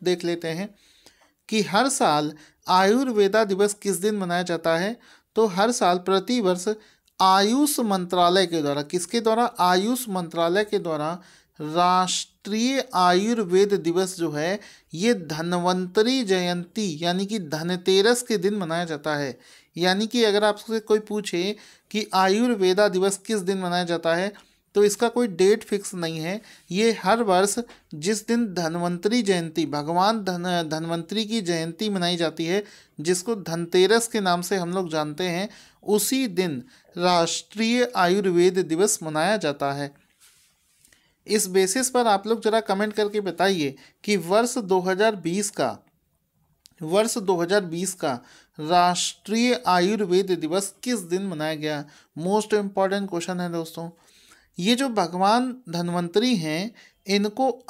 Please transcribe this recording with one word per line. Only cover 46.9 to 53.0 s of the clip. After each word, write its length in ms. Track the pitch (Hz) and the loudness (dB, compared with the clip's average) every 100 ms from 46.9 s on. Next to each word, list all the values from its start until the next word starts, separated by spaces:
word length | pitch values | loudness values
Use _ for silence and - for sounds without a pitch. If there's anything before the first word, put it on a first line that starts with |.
| 196 226 233 | 0 0 -2
दो 180 | 190 180 | -2 0
हज़ार 240 | 170 208 | 2 0
बीस 340 | 180 165 190 | 0 -4 -6
का 260 | - 156 120 - - _ - | -4 -4 -4 -8 -20 _ -10
राष्ट्रीय 1040 | 151 175 180 180 - - - 226 247 240 180 | 0 4 4 2 -4 -8 -4 0 2 2 2
आयुर्वेद 640 | 180 175 220 202 180 190 | 2 2 0 2 2 2
दिवस 420 | 170 156 185 196 - | -2 -2 -2 -4 -8
किस 120 | 247 | -6
दिन 280 | 233 170 180 | -4 -4 -4
मनाया 320 | 196 151 156 | -4 -4 -6
गया? 300 | 156 151 147 147 - _ - | -4 -4 -6 -8 -18 _ -6
Most 340 | 175 214 214 | -2 0 0
important 500 | 208 202 196 190 202 | -2 0 -2 0 -2